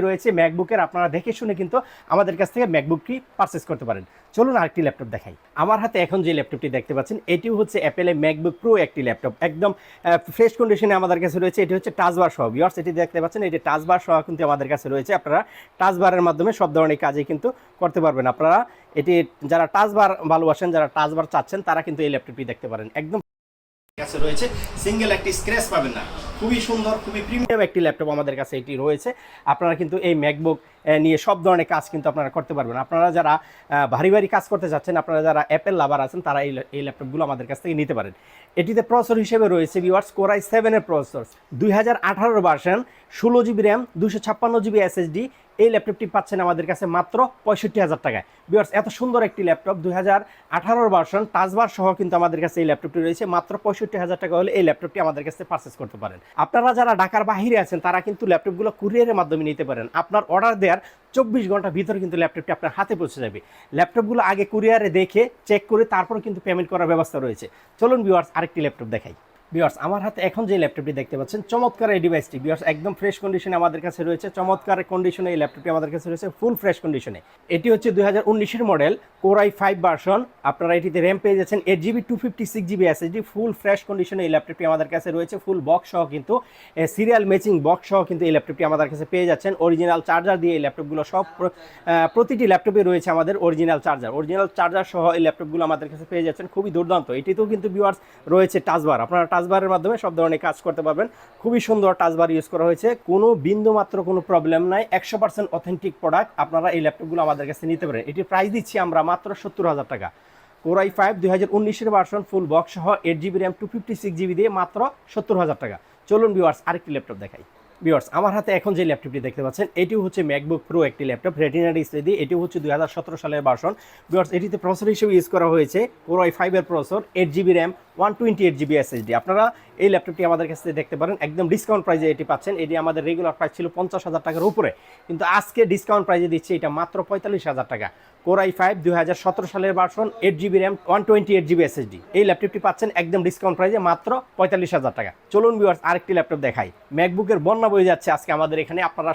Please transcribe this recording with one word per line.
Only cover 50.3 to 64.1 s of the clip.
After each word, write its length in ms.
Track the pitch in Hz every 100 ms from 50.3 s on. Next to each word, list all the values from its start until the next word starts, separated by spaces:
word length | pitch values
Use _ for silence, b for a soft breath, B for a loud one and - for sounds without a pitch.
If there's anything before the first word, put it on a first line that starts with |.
| B B 165
আঠারোর 320 | 175 233 226
ভার্সন, 280 | 190 160 196 214
টাচ 160 | 175 190 196
বার 100 | 226 -
সহ 100 | 190 185
কিন্তু 160 | 185 170
আমাদের 200 | 170 165
কাছে 120 | 165 170
এই 40 | 160
ল্যাপটপটি 300 | 143 156 170
রয়েছে। 220 | 165 165 208
মাত্র 180 | 175 - 185
পঁয়ষট্টি 320 | 208 196 208 196
হাজার 160 | 175 180
টাকা 120 | 180 170
হলে 100 | 190 196
এই 60 | 170
ল্যাপটপটি 320 | 147 170 196
আমাদের 200 | 160 147 147
কাছে 140 | - 185
পারচেজ 240 | 165 - -
করতে 160 | 107 107
পারেন। 160 | 104 90 b -
আপনারা 260 | 151 - 240 240
যারা 140 | 240 202
ঢাকার 220 | - 220 208
বাইরে 260 | 202 220 220
আছেন 140 | 180 170 180
তারা 120 | 180 185
কিন্তু 180 | 208 214
ল্যাপটপগুলো 400 | 165 196 175 214 -
কুরিয়ারের 380 | 202 233 233 208
মাধ্যমে 240 | 165 160 151
নিতে 140 | 143 143
পারেন। 160 | 120 113 160
আপনার 220 | - 208 208
অর্ডার 200 | 180 226 214
দেওয়ার 180 | 185 185 B B _ 262
চব্বিশ 280 | 240 254 196
ঘন্টার 240 | 202 190 165
ভিতরে 200 | 185 196
কিন্তু 140 | 185 165
ল্যাপটপটি 280 | 165 - 156 170
আপনার 180 | 156 -
হাতে 180 | 196 190
পৌঁছে 180 | 165 -
যাবে। 140 | 117 101 b b b 139
ল্যাপটপগুলো 440 | 175 240 214